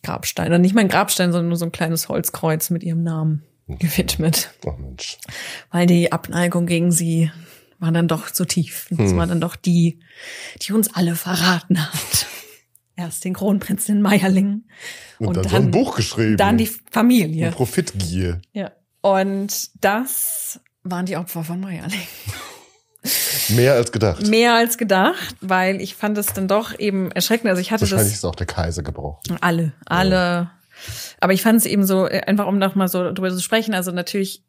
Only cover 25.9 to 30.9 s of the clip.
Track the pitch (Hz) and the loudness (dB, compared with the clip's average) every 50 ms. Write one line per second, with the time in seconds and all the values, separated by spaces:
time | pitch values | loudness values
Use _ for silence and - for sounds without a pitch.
25.9 | - - - 208 214 208 202 - - 202 190 185 196 214 226 - - - - 208 | -8 -6 -4 -2 -2 -2 -2 -4 -4 -4 -2 0 0 0 0 -2 -8 -4 -2 -2
26.9 | 196 190 185 170 - 180 175 - 220 226 226 214 185 180 180 - 226 208 - - | 0 0 -2 -2 -2 -4 0 0 0 0 2 0 0 0 0 -2 0 0 0 2
27.9 | 190 - - - 107 - - 87 80 - 85 - - - 82 85 80 85 73 - | 2 2 2 2 0 -2 -4 -6 -4 -4 -6 -6 -2 -4 -2 -2 -2 -4 -6 -6
28.9 | 78 - 69 73 76 _ - - 170 - - 175 170 165 165 156 - _ - - | -8 -8 -10 -10 -12 _ -8 -8 -6 -2 0 0 2 2 0 -2 -4 _ -8 -2
29.9 | 170 175 190 190 185 185 180 175 175 175 175 175 _ _ _ _ _ - - - | 0 2 2 4 2 2 2 2 0 -2 -2 -4 _ _ _ _ _ -18 -16 -14